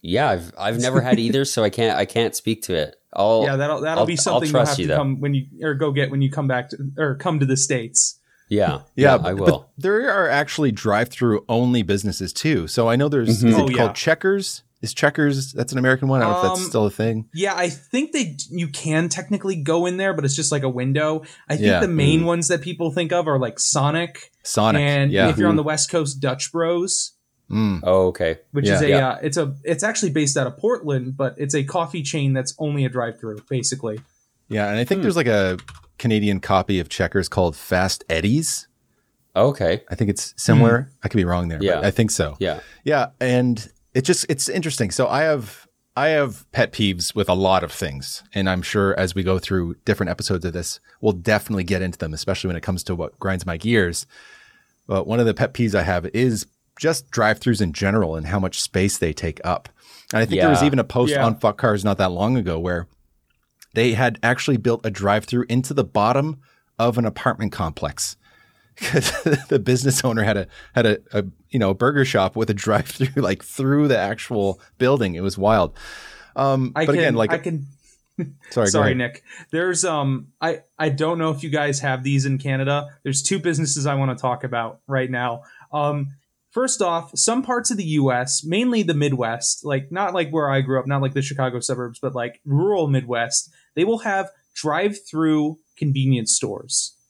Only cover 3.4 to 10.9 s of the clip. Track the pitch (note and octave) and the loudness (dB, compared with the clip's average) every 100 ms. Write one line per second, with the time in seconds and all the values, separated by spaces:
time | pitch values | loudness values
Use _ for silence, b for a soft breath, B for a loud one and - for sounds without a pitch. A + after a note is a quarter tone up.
3.4 | C3+ C#3 D3 D3+ D3+ E3 A2+ F3 - F3+ | 2 0 -2 -2 -2 0 0 0 0 0
4.4 | D#3+ D3+ D3 C3+ D#3+ D3+ C#3 C3+ C#3+ C#3 | 2 2 2 0 0 0 0 -2 0 -2
5.4 | C#3 - D#3 C#3 D3+ C#3 C#3 C#3 C3+ C#3 | -4 -6 -4 -2 -2 0 -2 0 0 0
6.4 | C#3 B2+ B2+ - C#3 C#3 D#3 C3+ F3+ D#3 | -2 -2 -4 -10 -10 -4 -4 -2 -2 0
7.4 | C#3 C3 - C3 A#2 - - - _ _ | 0 0 0 -2 -2 -2 -2 -4 _ _
8.4 | _ G2+ F#2 C#2 - - C#3 B2+ F2+ F#2+ | _ 0 2 -2 -8 2 4 6 2 0
9.4 | F#2 D2+ - - F#3+ G#3+ C4+ G3 E3+ C#3 | 2 2 -4 -6 -2 0 0 0 2 2
10.4 | D3 - D3 G#2+ A2 | 0 0 0 0 0